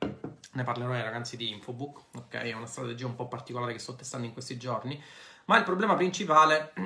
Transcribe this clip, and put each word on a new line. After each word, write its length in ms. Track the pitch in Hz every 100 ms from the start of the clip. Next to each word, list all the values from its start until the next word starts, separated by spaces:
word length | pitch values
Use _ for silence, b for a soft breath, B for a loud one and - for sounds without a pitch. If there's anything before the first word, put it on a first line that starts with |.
| - - - - -
ne 120 | -
parlerò 260 | 120 117 123
ai 140 | 123
ragazzi 320 | 110 117 117 120
di 160 | 113
Infobook, 480 | 104 - 120 143 - - 127
ok? 180 | 123 123
È 140 | 117
una 140 | 110 120
strategia 400 | - 127 117 127
un 80 |
po' 140 | 120 123
particolare 440 | 127 - 123 120
che 60 | 117
sto 160 | -
testando 320 | 123 139 123 117
in 60 |
questi 240 | 117 123 127
giorni, 440 | 123 113 127 147 B B B B
ma 120 | - 220
il 60 |
problema 320 | 214 185 214
principale 800 | 180 180 175 175 156 156 156 156 -